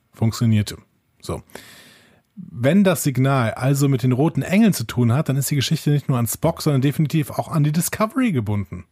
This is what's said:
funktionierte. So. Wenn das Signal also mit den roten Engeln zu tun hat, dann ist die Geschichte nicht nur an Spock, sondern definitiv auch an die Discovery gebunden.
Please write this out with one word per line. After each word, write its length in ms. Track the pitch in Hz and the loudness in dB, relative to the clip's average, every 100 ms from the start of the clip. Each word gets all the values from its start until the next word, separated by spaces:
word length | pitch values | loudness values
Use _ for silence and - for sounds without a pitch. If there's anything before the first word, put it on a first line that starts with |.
| _ | _
funktionierte. 640 | - 113 - 120 107 104 - _ _ _ _ | -4 -2 0 2 2 0 -6 _ _ _ _
So. 200 | - 80 - - - - - - _ _ _ - | -12 -12 -12 -20 -20 -20 -20 -20 _ _ _ -20
Wenn 480 | - 127 120 185 | -18 -2 2 4
das 200 | 196 160 | 4 2
Signal 500 | 147 127 135 135 113 | 0 0 2 2 0
also 340 | - 127 143 143 | -2 0 2 2
mit 160 | 135 | 2
den 80 | 127 | 2
roten 300 | 123 160 - | 2 0 0
Engeln 320 | 135 190 226 | 0 2 4
zu 120 | - 113 | 2 -4
tun 280 | - 120 | 0 2
hat, 160 | 120 160 | 2 0
dann 80 | 139 | -2
ist 140 | 131 | -2
die 40 | 147 | -2
Geschichte 360 | 123 156 - | 0 -2 0
nicht 180 | 147 - | 0 0
nur 80 | 127 | -2
an 100 | 120 | -2
Spock, 340 | - 156 165 | -2 -2 -2
sondern 200 | 156 139 | 0 0
definitiv 480 | 139 - 151 160 143 | 0 0 0 -2 -2
auch 180 | - - | -6 -4
an 140 | 151 | 0
die 80 | 147 | 0
Discovery 600 | 151 165 - 220 269 254 | 0 -2 -2 -4 0 0
gebunden. 540 | 147 104 104 98 90 - | 0 -2 -4 -6 -12 -18